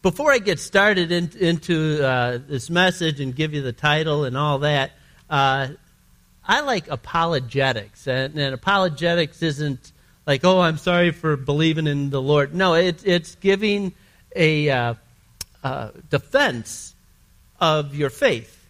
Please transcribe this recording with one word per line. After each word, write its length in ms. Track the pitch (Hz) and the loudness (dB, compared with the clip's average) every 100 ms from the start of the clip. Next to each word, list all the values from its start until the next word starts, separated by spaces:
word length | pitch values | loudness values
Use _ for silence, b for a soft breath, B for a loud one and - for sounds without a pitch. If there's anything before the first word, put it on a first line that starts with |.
before 300 | 190 - 302 | 0 0 2
I 60 | 262 | 2
get 200 | 202 165 | 0 -4
started 540 | - 202 202 196 165 | 0 2 4 2 0
in, 180 | 175 175 - | -2 -2 -2
into, 680 | 170 170 - 165 156 151 | 0 0 0 0 0 0
uh, 340 | 135 127 123 123 139 | 0 0 0 -4 -6
this 220 | 139 120 | -8 -2
message 520 | 170 185 180 165 143 | 2 2 2 -4 -4
and 140 | 139 | -6
give 200 | 127 156 | -4 -4
you 80 | 151 | -4
the 100 | 135 | -6
title 520 | 117 151 151 160 151 | -4 -2 0 0 -2
and 120 | 139 131 | -2 -2
all 240 | 147 139 | -2 0
that, 320 | 147 147 135 - b b _ | 0 0 -2 -8 b b _
uh, 380 | 147 135 135 131 160 _ _ _ _ _ _ | 0 2 0 -4 -10 _ _ _ _ _ _
I 160 | - 233 | 0 0
like 280 | 285 226 - | 2 -2 -4
apologetics, 1200 | 139 - 170 170 156 123 135 135 120 101 _ - | -10 -4 -2 0 0 -2 0 0 -2 -8 _ -4
and, 320 | 127 135 151 | -4 -4 -4
and 160 | 143 | -4
apologetics 880 | 131 - 196 185 139 170 170 156 - | -2 0 2 2 0 0 0 -2 -2
isn't 500 | 165 143 151 127 - _ b b - | -4 -2 -4 -6 -10 _ b b -2
like, 180 | 139 | 2
"Oh, 160 | 180 185 | 4 4
I'm 180 | 175 156 | 2 0
sorry 340 | - 175 175 | 0 2 2
for 240 | 170 160 147 | 0 -2 -2
believing 500 | 131 143 160 160 156 | -2 0 2 2 0
in 240 | 143 139 | -2 -2
the 100 | 139 | -2
Lord." 340 | 135 147 139 | 2 2 2
No, 200 | 165 190 | 0 2
it, 320 | 165 180 170 196 | 4 2 0 0
it's 280 | 175 175 - | 0 -2 -4
giving 580 | 196 196 214 208 196 - b b b | 0 2 0 0 -4 -8 b b b
a, 340 | - 160 156 147 | 0 2 2 2
uh, 260 | 131 120 117 _ _ _ _ - _ | 0 0 -4 _ _ _ _ -18 _
uh, 280 | 135 131 110 - - | -8 -8 -10 -14 -4
defense 840 | 147 - 269 269 123 113 - - _ _ _ _ _ _ _ | -4 0 0 2 -2 -10 -14 -16 _ _ _ _ _ _ _
of 340 | 170 156 147 | 0 2 -2
your 160 | 143 143 | -4 -4
faith. 440 | - 277 127 113 - _ | 0 0 0 -6 -20 _